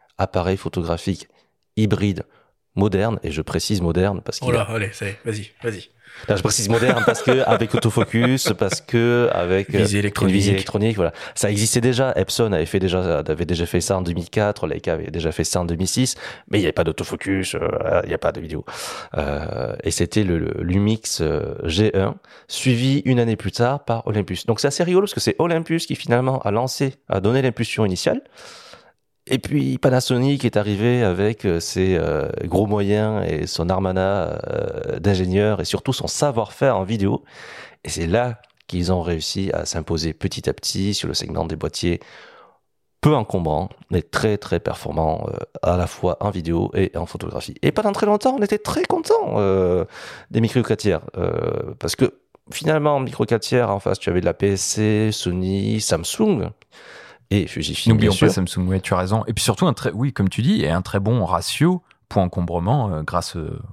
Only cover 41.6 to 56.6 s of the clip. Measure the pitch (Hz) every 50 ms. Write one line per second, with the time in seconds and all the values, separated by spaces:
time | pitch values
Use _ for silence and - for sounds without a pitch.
41.6 | - - - - 87 87 87 - - - - - - - - - - - _ _
42.6 | _ _ _ _ _ _ _ _ - 147 151 127 104 - - 92 85 78 76 76
43.6 | 92 - - - - - - 87 - _ - - - 110 104 101 - - 87 85
44.6 | - 80 80 - - 76 76 80 80 78 80 - - - - - - - - -
45.6 | - 87 87 90 87 85 - - - 107 110 - - 104 92 92 80 82 85 85
46.6 | 101 - - - 95 - - 80 85 - - - - - - - - - 139 -
47.6 | - 151 - 214 214 208 202 - 220 208 208 208 - 262 262 277 208 196 208 208
48.6 | - - - 330 370 - - 339 311 - 440 453 403 - - 104 101 98 95 95
49.6 | 92 87 90 90 87 - - - - - - - - - - 113 113 110 - 127
50.6 | 113 - 110 - - 104 85 78 - - - - 90 - 50 - - - - -
51.6 | - - - - - - - - - - - _ _ _ _ _ _ - - -
52.6 | 156 156 156 156 147 151 147 135 131 - - - 117 - 117 107 - - 127 123
53.6 | 120 104 101 98 - 98 95 - - 95 87 90 87 87 82 - 98 101 98 95
54.6 | - - - 107 107 107 107 107 110 110 104 - - 92 87 92 92 92 95 98
55.6 | 101 107 110 110 - - - 80 85 - - - 220 214 185 110 87 87 - _